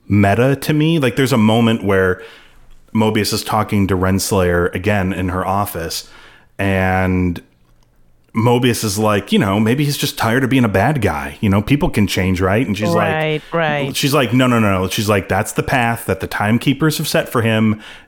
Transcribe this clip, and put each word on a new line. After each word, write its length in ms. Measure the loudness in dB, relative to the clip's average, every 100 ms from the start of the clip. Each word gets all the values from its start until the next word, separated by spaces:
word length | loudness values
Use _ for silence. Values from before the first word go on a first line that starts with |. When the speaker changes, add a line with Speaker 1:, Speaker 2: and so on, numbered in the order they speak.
| -2
Speaker 1:
meta 480 | 2 4 4 2 0
to 160 | -2
me. 260 | 0 2 2
Like, 160 | 0 0
there's 180 | 0
a 40 | 2
moment 440 | 4 4 2 0
where 380 | 0 2 2 0 -8 -20 -20 -20 -20 -20 _
Mobius 400 | 0 0 0 -2
is 100 | -4
talking 440 | -2 -2 0 0 2
to 80 | 2
Renslayer 760 | 2 0 0 0 2 2 0 -2
again 360 | -2 0 -2
in 180 | -2 -4
her 140 | -4
office, 640 | -2 -2 -4 -6 -8 -10 -12 -20 -20 -20 _ -4
and 840 | 0 0 2 0 0 0 0 -4 -12 _ _ _ _ _ _ _ _ -2
Mobius 480 | 2 2 2 0
is 160 | -2 0
like, 320 | 0 0 0
you 80 | 0
know, 220 | 2 0
"Maybe 240 | 0 0 -2
he's 100 | -2
just 200 | -6 -4
tired 260 | -2 0
of 60 | 2
being 160 | 2 2
a 40 |
bad 320 | 2 0 0
guy. 360 | -2 -4 -8 -4
You 100 | 0
know, 120 | 0
people 280 | 2 0 0
can 160 | 0 0
change, 360 | 0 0 0
right?" 260 | 0 0 -2
And 100 | -2
she's 120 | 0
like, 240 | 0 0
Speaker 2:
Right, 280 | -2 -2 -4 -4
right. 420 | -2 -2 -2 -4 -2
Speaker 1:
she's 180 | 0
like, 200 | 0 2
"No, 120 | 2 4
no, 140 | 4
no, 100 | 2 2
no." 80 | -2
She's 180 | -2 0
like, 220 | 0 0
"That's 240 | -2 -2
the 100 | -4
path 420 | -2 0 0 -2 -4
that 120 | -4
the 80 | -4
timekeepers 720 | -4 0 0 0 0 0 -2
have 100 | -2
set 220 | -2 -2
for 120 | 0
him." 380 | 0 2 0 -2 -8 -20